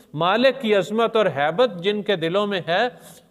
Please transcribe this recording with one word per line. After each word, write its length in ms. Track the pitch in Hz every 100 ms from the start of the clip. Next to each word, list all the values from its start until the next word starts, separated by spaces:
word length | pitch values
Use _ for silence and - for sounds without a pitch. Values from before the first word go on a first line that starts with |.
| - 147
मालिक 420 | 170 214 262 254
की 140 | 220 202
अजमत 400 | 180 220 226 220
और 100 | 190
हैबत 500 | 131 147 170 254 185
जिनके 340 | 180 208 202 190
दिलों 300 | 165 190 208
में 160 | 196 156
है, 160 | 175 240 247 - - _